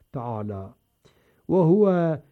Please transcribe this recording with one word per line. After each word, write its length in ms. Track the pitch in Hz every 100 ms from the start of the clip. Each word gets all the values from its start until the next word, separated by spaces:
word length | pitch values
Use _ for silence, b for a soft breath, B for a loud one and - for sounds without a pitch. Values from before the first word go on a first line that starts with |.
| _
تعالى، 560 | 139 120 110 104 98 98 - _ _ b b b b -
وهو 720 | 180 160 196 202 180 170 147 -